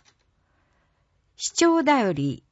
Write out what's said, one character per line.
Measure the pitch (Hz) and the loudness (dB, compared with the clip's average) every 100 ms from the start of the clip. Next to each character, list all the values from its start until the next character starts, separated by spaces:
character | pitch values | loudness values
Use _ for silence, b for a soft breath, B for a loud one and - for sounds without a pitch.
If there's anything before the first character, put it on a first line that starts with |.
| _ _ _ _ _ _ _ _ _ _ _ _ _ - | _ _ _ _ _ _ _ _ _ _ _ _ _ -14
市 | - | -8
長 | - 339 330 | 0 2 2
だ | 285 285 | 2 2
よ | 202 | 0
り | 147 139 - _ | -2 -4 -6 _